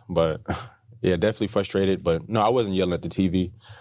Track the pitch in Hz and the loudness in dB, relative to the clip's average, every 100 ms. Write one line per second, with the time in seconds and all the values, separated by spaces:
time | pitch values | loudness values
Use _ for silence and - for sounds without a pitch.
0 | - 85 82 78 - 85 - - - - | -4 0 0 0 -6 -8 -10 -20 -20 -4
1 | 92 85 104 - 104 104 98 98 98 90 | 0 2 2 0 -2 -2 0 0 2 0
2 | 87 82 - 110 104 127 104 92 92 85 | 0 -2 0 0 2 2 0 0 0 -2
3 | 85 - 95 92 90 - - - | -4 0 0 2 -2 -6 -20 -20